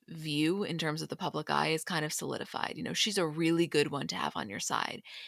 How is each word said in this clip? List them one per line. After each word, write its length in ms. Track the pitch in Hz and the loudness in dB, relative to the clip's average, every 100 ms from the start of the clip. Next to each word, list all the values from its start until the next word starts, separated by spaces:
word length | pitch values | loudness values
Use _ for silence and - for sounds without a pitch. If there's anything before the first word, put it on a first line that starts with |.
| - | -16
view 560 | 165 156 147 156 196 | -8 0 4 4 4
in 140 | 214 165 | 0 0
terms 240 | 160 156 | 0 -2
of 60 | 151 | -4
the 80 | 156 | -4
public 340 | 175 156 156 | -2 -2 2
eye 180 | 143 156 | 4 4
is 160 | 160 | 2
kind 200 | - 170 | 0 -2
of 80 | 156 | -2
solidified. 640 | - 143 139 - - - - | -2 -4 -4 -6 -4 -4 -4
You 60 | |
know, 100 | 82 | -2
she's 260 | 170 226 196 | 0 2 2
a 80 | 165 | 0
really 400 | 151 165 165 170 | 2 4 4 4
good 240 | 151 147 | 4 2
one 160 | 143 - | 0 -4
to 80 | - | -2
have 160 | 151 - | -4 -4
on 120 | 104 | -6
your 120 | 98 | -4
side. 420 | - - - - - - | -2 0 0 -4 -12 -14